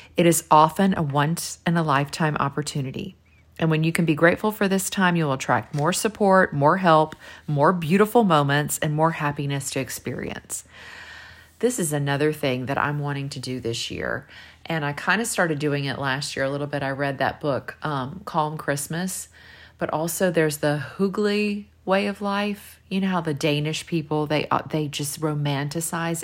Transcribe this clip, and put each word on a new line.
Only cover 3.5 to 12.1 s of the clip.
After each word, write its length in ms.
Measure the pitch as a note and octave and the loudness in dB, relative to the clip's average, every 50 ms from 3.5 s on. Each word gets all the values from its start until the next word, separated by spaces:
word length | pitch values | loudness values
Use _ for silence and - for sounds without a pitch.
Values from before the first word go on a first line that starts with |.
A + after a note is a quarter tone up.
| _ - | _ -2
And 100 | E3 D#3+ | 0 2
when 160 | D#3+ D#3 D#3+ | 2 2 2
you 80 | D#3+ E3 | 2 2
can 100 | - E3+ | 2 2
be 120 | D#3+ D#3 | 2 4
grateful 360 | D3 D#3+ E3+ F3+ - - G#3+ | 6 6 4 4 4 0 -2
for 160 | G#3 - G#3 | 0 0 0
this 220 | F#3+ F#3+ F#3+ - - | 0 0 0 -2 -2
time, 260 | - G3 F#3+ F3 F3 | 0 2 2 2 4
you 100 | E3+ D#3+ | 2 2
will 80 | C#3+ C3 | 0 0
attract 400 | C3 - - C3 B2 - - - | -2 0 0 0 0 0 -2 -2
more 200 | D3 C#3+ E3 F#3+ | -2 0 0 0
support, 600 | - - A3 G#3 - G#3+ G3 F#3+ F#3+ F#3 - - | 0 -2 -2 0 2 4 6 6 6 6 4 2
more 240 | C#3+ C#3 D3 F3 | 4 4 4 4
help, 380 | F#3+ F#3+ F3 D#3+ D#3 D#3 D3+ - - - - - - - | 4 6 6 6 6 6 2 -2 -10 -20 -20 -20 -12 -6
more 240 | - D3+ C#3+ C#3+ E3 | -2 2 4 4 4
beautiful 540 | F#3+ F3+ E3 C#3+ F3+ F#3+ G#3+ G#3 - A#3+ A3+ | 4 2 2 2 4 4 4 4 4 4 6
moments, 520 | F#3+ E3 D3 C#3+ C#3 C#3 D3 D3 D3 - | 6 6 4 4 4 2 2 0 0 -2
and 160 | - - D#3 D3+ | -2 -2 0 2
more 180 | D3+ D#3 E3 | 2 2 2
happiness 580 | E3 - D#3 D3 D3 D3 C#3+ C#3+ C#3 C#3 C#3 - | 2 0 -2 -4 -2 -4 -4 -4 -4 -4 -4 -4
to 80 | - C#3 | -4 -4
experience. 880 | C3 - - - - - - - - - - - - - - - - - - - - - - - - - - - - - - - - - _ - | -4 -6 -8 -10 -8 -8 -8 -8 -8 -8 -10 -10 -12 -12 -12 -12 -12 -14 -20 -20 -20 -18 -18 -18 -18 -18 -18 -20 -20 -20 -20 -20 -20 -20 _ -2
This 200 | - B3 B3 - | -2 0 0 0
is 140 | F3+ D3+ D3+ | -2 0 0
another 400 | D3 C#3+ C#3+ | 0 0 0